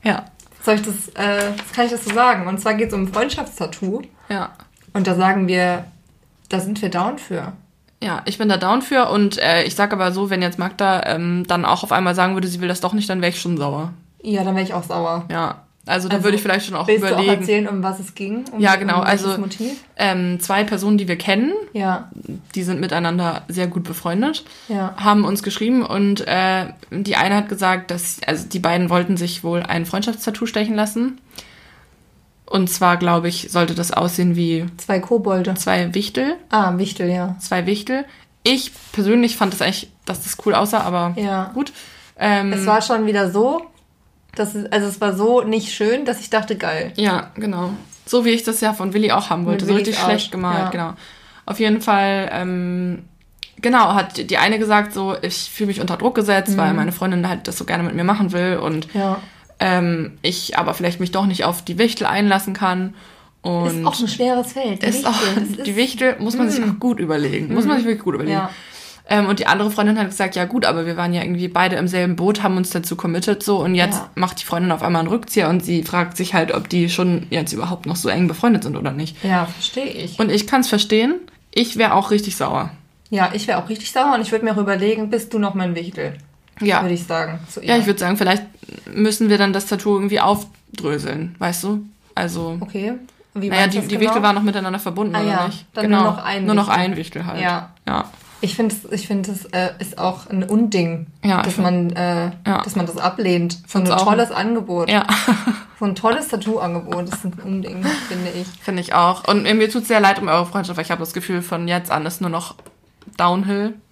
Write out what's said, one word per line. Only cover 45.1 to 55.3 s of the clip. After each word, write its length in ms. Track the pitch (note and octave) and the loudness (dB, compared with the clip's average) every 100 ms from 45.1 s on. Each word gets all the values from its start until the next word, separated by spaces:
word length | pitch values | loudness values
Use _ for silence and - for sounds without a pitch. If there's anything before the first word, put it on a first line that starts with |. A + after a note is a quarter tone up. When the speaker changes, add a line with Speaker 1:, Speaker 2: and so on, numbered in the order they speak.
| F#3+ | 2
Speaker 2:
so 260 | A3 B3 | 4 4
nicht 300 | G#3+ A3 - | 4 -2 -2
schön, 320 | - G#3+ B3+ | -2 0 0
dass 160 | C4+ - | -2 -4
ich 80 | - | -2
dachte, 280 | A3 G#3+ A3 | -2 0 -4
geil. 360 | E3+ D#3 - - | -2 -4 -6 0
Speaker 1:
Ja, 340 | G#3 F#3 - - | 0 0 -4 -8
genau. 340 | G#3+ F3+ F3+ G3+ - - | -6 -4 -4 -6 -14 -20
So 200 | - B3 A#3 | 0 2 4
wie 40 | |
ich 120 | A3+ | 2
das 180 | A#3 A3+ | 2 0
ja 140 | A3 | 0
von 180 | G#3+ F#3+ | 0 0
Willi 200 | G3+ G#3+ | 2 2
auch 180 | F#3+ - | 2 0
haben 160 | E3+ E3+ | -2 0
wollte. 180 | G3 | 0
Speaker 2:
Mit 60 | F#3+ | 2
Speaker 1:
So 40 | |
Speaker 2:
Willis 140 | G3+ G#3 | 2 2
Speaker 1:
richtig 160 | G#3 | 0
Speaker 2:
Arsch. 80 | - | 2
Speaker 1:
schlecht 200 | G#3 - | 2 0
gemalt, 260 | F#3 F3+ F3 | -4 0 0
Speaker 2:
Ja. 100 | F#3 | 0
Speaker 1:
genau. 220 | F3 E3 F3+ - - - - - | -2 -6 -8 -18 -20 -20 -18 -10
Auf 120 | G3 | 0
jeden 220 | A3 A3 | 2 2
Fall, 480 | A3 G3+ G3 G3 F#3+ | 4 2 4 0 -2
ähm, 720 | - F3+ F3+ F3+ F3+ F3+ F3 - _ _ _ - - | -4 -4 -4 -2 -2 -2 -6 -10 _ _ _ -18 -4
genau, 320 | A#3+ B3+ G3 | 2 4 6
hat 340 | G3+ - - - | 4 0 -6 -2
die 60 | E3+ | 2
eine 220 | F3 A3 | 4 2
gesagt, 340 | G#3+ G#3 G#3 | 4 2 2
so, 220 | G3 G3 F#3+ | -4 -4 -4
ich 280 | F3 | -4